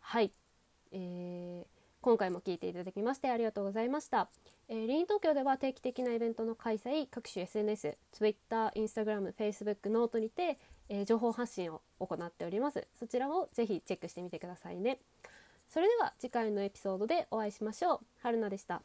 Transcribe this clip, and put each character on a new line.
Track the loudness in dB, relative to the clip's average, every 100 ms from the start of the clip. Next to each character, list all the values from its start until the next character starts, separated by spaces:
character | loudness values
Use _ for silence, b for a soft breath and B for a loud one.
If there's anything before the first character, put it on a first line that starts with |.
は | 0 2
い。 | 2 0 _ _ _ _ _
え | -10 -8 -6 -8 -8 -10 -12 -14
ー、 | b b b
今 | 4 4
回 | 4
も | 0
聞 | -2
い | -2
て | -4
い |
た | -4
だ | -6
き | -2
ま | -2
し | 0
て | 0
あ | 2
り |
が | 0
と | 0
う |
ご | -2
ざ | 0
い | 0
ま | -2
し | 0
た。 | 0 0 B B B -8
え |
ー、 | -4 0
リ |
ー | 2
ン | 2
東 | 2
京 | 4
で | 4
は | 2 2
定 | 0
期 | -2
的 | -4 -2
な | 0
イ | 2
ベ | 0
ン |
ト | 0
の | -2
開 | -2 -2 -2
催、 | 0 -2 -2
各 | -8 -8
種 | -6
エ | -4
ス | 0
エ |
ヌ | 0
エ | 0
ス、 | -2 -6 _
Twitter、 | 0 0 0 _ 0 0 0
Instagram、 | -2 0 -2 0 -2
Facebook、 | 0 -2 0 -4 -2 0
ノ | 2
ー | 2
ト | 2
に | -2
て、 | 0 -2 -2 B B -6
え | -4
ー、 | 2
情 | 4
報 | 4
発 | 0 -4
信 | -2 -4
を | -6 _ _
行 | -6
っ | -4 -6
て | _
お | -4
り | 0
ま | 0
す。 | -2 -8 -12
そ | -2
ち | 0
ら | 0
を | 0 -2
ぜ | -2
ひ | 0 0
チ | -2
ェ | -6
ッ |
ク | -6
し |
て | -8
み | -8
て | -8
く | -10
だ |
さ | -12 -10
い | -2
ね。 | -2 -2 _ _ B B B B -4
そ | 4
れ | 4
で | 6
は | 2 0
次 | -4
回 | 0 0
の | 0
エ | -2
ピ | -4
ソ | -4 -2
ー |
ド | 2
で | 2 2
お | -2
会 | -2
い |
し | -4
ま | -6
し | 0 2
ょ |
う。 | 2 -2 _
春 | 0 0
菜 | 0
で | -4
し |
た。 | -6 -8